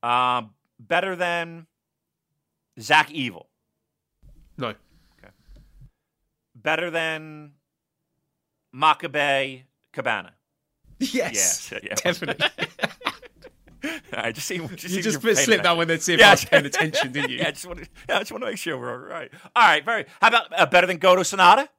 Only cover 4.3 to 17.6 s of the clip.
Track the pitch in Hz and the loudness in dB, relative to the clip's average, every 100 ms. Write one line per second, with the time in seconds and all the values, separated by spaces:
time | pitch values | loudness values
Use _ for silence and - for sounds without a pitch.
4.3 | - _ - 123 104 _ _ _ _ 98 | -20 _ -10 -10 -10 _ _ _ _ -20
5.3 | _ _ - - _ - _ _ _ _ | _ _ -20 -20 _ -20 _ _ _ _
6.3 | _ _ 120 107 156 175 165 160 160 156 | _ _ -10 -4 -4 -2 -4 -4 -6 -12
7.3 | 151 147 143 _ _ _ _ _ _ _ | -20 -20 _ _ _ _ _ _ _ _
8.3 | _ _ _ _ 127 156 151 165 147 143 | _ _ _ _ 0 2 2 -2 -2 0
9.3 | 139 135 131 131 _ _ - 123 107 87 | 0 -2 -8 _ _ _ -8 -4 -4 -6
10.3 | _ _ _ _ _ _ - - 254 - | _ _ _ _ _ _ -8 -6 -4 -6
11.3 | 107 - - - - - - 180 170 160 | -2 -2 -4 -8 -12 -8 -6 -4 -6 -8
12.3 | - 294 - - - 254 - 494 - - | -4 -4 -4 -12 -6 -8 -6 -10 -10 -20
13.3 | _ - _ _ _ 294 320 - - 113 | _ -20 _ _ _ -12 -12 -12 -8 -8
14.3 | 113 - 180 160 175 175 190 190 156 220 | -8 -10 -10 -10 -14 -8 -4 -2 -2 0
15.3 | 208 - 214 175 170 170 165 - 170 208 | 0 2 2 2 0 0 -2 0 6 8
16.3 | 190 - 185 143 - 160 214 131 131 147 | 6 4 2 2 -2 -2 -2 -4 -4 -8
17.3 | 123 165 147 | -4 -6 -6